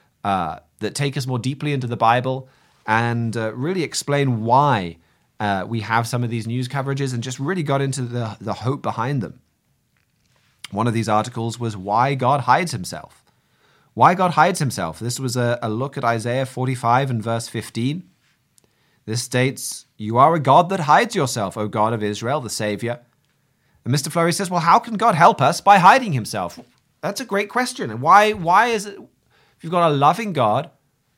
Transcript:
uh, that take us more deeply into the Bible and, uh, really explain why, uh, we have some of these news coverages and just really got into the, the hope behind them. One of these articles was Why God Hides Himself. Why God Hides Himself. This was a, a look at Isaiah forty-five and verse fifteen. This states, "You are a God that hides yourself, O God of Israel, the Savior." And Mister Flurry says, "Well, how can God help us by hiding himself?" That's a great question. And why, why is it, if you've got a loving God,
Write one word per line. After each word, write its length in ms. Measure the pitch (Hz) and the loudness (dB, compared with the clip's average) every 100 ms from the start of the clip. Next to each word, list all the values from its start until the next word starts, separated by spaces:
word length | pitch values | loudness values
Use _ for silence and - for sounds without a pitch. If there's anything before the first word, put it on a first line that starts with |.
| _ _ | _ _
uh, 340 | 101 95 82 80 - _ | -2 -2 -2 -8 -16 _
that 160 | 104 - | -8 -4
take 200 | 143 139 | -4 -4
us 80 | |
more 140 | 127 127 | -4 -4
deeply 340 | 123 143 147 | -4 -4 -4
into 140 | 139 123 | -4 -4
the 100 | 117 | 0
Bible 520 | 113 123 127 131 127 _ _ _ | 2 2 0 -6 -10 _ _ _
and, 520 | - 110 117 117 117 113 | -2 0 2 0 -2 -2
uh, 180 | 110 | -4
really 300 | 123 143 190 | -4 -4 -4
explain 580 | 143 - - 143 135 117 | -4 -6 -2 0 0 0
why, 540 | 113 131 147 117 87 - _ _ _ _ | 2 4 4 2 0 -8 _ _ _ _
uh, 260 | 104 98 101 | -2 -2 -2
we 120 | 113 | -6
have 260 | 101 113 117 | 0 0 0
some 160 | 123 | -2
of 60 | 120 | -4
these 180 | 120 107 | -4 -4
news 180 | 123 123 | -4 -4
coverages 480 | 139 135 139 139 | -6 -4 -4 -4
and 80 | 120 | -4
just 160 | 123 127 | -6 -6
really 240 | 139 190 | -4 -4
got 180 | 147 139 | -2 0
into 220 | 139 135 | -2 -4
the, 340 | 120 120 113 101 | -6 -6 -6 -8
the 140 | 107 | -8
hope 280 | 98 113 139 | -6 -4 -4
behind 400 | 113 110 120 143 | -4 -4 -4 -4
them. 180 | 90 - _ _ _ _ _ _ _ _ _ _ _ _ - | -6 -10 _ _ _ _ _ _ _ _ _ _ _ _ -10
One 160 | 101 117 | -4 -2
of 60 | |
these 140 | 113 110 | -2 0
articles 520 | 107 107 117 113 113 | 0 0 -4 -6 -6
was 160 | 117 107 | -6 -6
Why 380 | 95 110 135 | -2 0 0
God 260 | 135 123 143 | 0 0 0
Hides 320 | 120 139 180 | 2 2 2
Himself. 520 | 104 90 78 - _ _ _ _ _ _ _ _ | -6 -8 -12 -16 _ _ _ _ _ _ _ _
Why 200 | - 139 | 4 4
God 180 | 185 180 | 6 2
Hides 280 | 147 170 185 | 4 4 4
Himself. 400 | 143 - 85 - | -2 -2 -6 -6
This 180 | 117 120 | -8 -6
was 180 | 131 123 | -4 -2
a, 220 | 120 120 | 0 -2
a 60 | 113 | -4
look 300 | 107 131 139 | -4 -6 -4
at 60 | |
Isaiah 420 | 123 113 113 127 127 | -2 -2 -2 -4 -4
forty-five 640 | - 127 127 120 123 135 | -4 -4 -2 2 2 2
and 100 | 117 | -2
verse 280 | 107 113 - | -2 -4 -4
fifteen. 600 | 117 - 113 123 170 - _ _ _ _ _ _ _ _ _ | -8 -8 -4 -4 -4 -10 _ _ _ _ _ _ _ _ _
This 160 | - 113 | -8 -8
states, 680 | - 127 131 - - - - _ | -4 0 0 -2 -10 -12 -16 _
"You 200 | 104 120 | -4 4
are 180 | 147 | 4
a 60 | 170 | 4
God 280 | 135 147 175 | 4 4 4
that 120 | 190 | -2
hides 360 | 147 165 240 202 | 4 4 4 -2
yourself, 400 | 131 120 98 110 | -4 -2 -6 -4
O 100 | 107 | -4
God 260 | 110 107 | 0 0
of 100 | 117 | 0
Israel, 380 | 104 104 113 151 | -4 -4 -4 -4
the 100 | 117 | -6
Savior." 500 | - 107 101 117 120 _ _ _ _ _ _ _ _ | -6 -4 -4 -6 -8 _ _ _ _ _ _ _ _
And 60 | - | -2
Mister 180 | 143 - | -2 -2
Flurry 240 | 170 170 | 0 0
says, 160 | 165 185 | 0 -2
"Well, 120 | 175 | 0
how 180 | 160 202 | 4 4
can 160 | 233 | 4
God 220 | 208 226 165 | 0 2 6
help 240 | 180 - | 6 6
us 200 | 139 151 | 2 2
by 180 | - 202 | 6 8
hiding 340 | 180 262 233 | 8 6 4
himself?" 480 | 135 104 104 87 - - _ _ _ | -4 -4 -6 -6 -8 -20 _ _ _
That's 200 | 165 208 | -10 -8
a 40 | |
great 240 | 240 196 208 | -4 -4 -2
question. 420 | 240 247 247 156 | -2 -4 -4 -8
And 100 | 113 | -4
why, 320 | 147 196 214 | 6 6 6
why 360 | 214 165 185 240 | 2 2 4 4
is 180 | 226 202 | 0 -6
it, 100 | 196 | -12
if 680 | - _ _ _ _ _ | -20 _ _ _ _ _
you've 80 | 165 | -4
got 180 | 175 170 | 2 2
a 40 | |
loving 380 | 143 143 175 220 | 4 4 2 -2
God, 380 | 143 113 117 160 _ _ _ _ | 0 2 0 -2 _ _ _ _